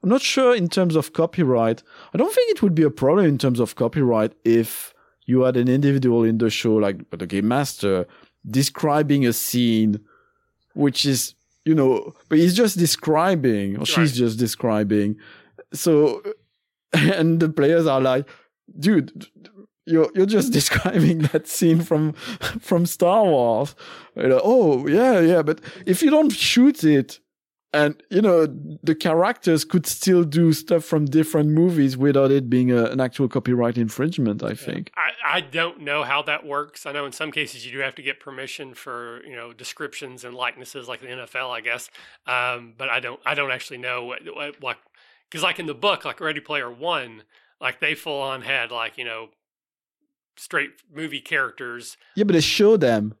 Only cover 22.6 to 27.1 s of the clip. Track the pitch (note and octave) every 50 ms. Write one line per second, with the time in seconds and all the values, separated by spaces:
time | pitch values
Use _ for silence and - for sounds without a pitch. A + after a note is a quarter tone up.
22.6 | - - G3 E3+ F3 F3 - - F#3 F3 F#3+ A3+ A3 F#3+ D#3 C3+ B2 A#2 A#2 G#2+
23.6 | C#3 C#3+ - _ - - - - - - _ - - B2+ C3 B2+ - G3+ A#3+ C4
24.6 | A3 D#3+ C#3+ B2 C#3 C#3+ C#3+ G3 A#3+ C4 B3 F#3+ E3 E3 F3+ E3+ D3+ D3 D3+ -
25.6 | - - - - - - F#3 F3+ E4 D4 D4 D4+ D#4 C#4 G#3 - - - - A#3+
26.6 | B3 C#4+ D4 - - D#3 D3+ C#3 C3 -